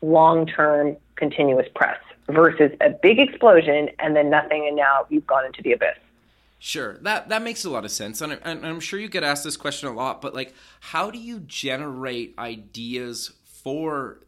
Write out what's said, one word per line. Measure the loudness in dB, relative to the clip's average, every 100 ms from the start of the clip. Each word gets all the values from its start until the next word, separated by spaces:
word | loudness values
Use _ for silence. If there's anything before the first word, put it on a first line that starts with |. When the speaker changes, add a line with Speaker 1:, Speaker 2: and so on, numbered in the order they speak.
Speaker 1:
long-term | 2 6 6 4 0 0 2 2 0 -4 _ -4
continuous | -4 2 2 2 0
press | 0 -2 -2 -12 -14 0
versus | 6 6 6 2 4
a | 0
big | 4 4 6
explosion | 4 6 8 8 6 2 -2 -4
and | 0 2
then | 4
nothing, | 2 2 -2 -2
and | 0
now | 2 2 0
you've | -2 0
gone | 0 -2
into | -4
the | -2
abyss. | 0 -2 -4 _ _ _ _ _ _
Speaker 2:
Sure. | -12 -8 -10 -8
That, | -6 -6 -4
that | -6
makes | -6 -10
a | -8
lot | -8 -8
of |
sense. | -10 -10 -10
And, | -10 -10
and | -12 -12 -12
I'm | -10
sure | -10 -10
you | -8
get | -6
asked | -4 -4
this | -6 -8
question | -8 -8 -10
a |
lot, | -6 -8 -8
but, | -10
like, | -10 -12 _ -20 _
how | -10 -6 -6
do | -10
you | -14 -16
generate | -14 -10 -8 -8 -10 -10 -10 -10 -12 -12
ideas | -14 -14 -16 -14 -10 -10 -10 -12 -14 _ _ -14
for | -10 -8 -6 -8 -10 -14